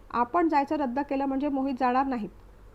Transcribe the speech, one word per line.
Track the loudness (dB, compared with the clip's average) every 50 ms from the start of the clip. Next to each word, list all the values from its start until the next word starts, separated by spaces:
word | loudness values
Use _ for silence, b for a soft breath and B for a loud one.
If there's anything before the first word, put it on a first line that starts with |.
| -14 -4
आपण | -2 0 0 2 2 2 4 4
जायचं | 4 2 2 2 0
रद्द | -2 -2 -2 -2 -4
केलं | -2 -2 -2 -2 -2
म्हणजे | -2 -2 0 -2 0
मोहित | 0 -2 -2 -2 -2 0
जाणार | 0 2 2 2 0
नाहीत, | 0 -2 -4 -6 -8 -10 -16 -20 -20 -20 -20 -20 -20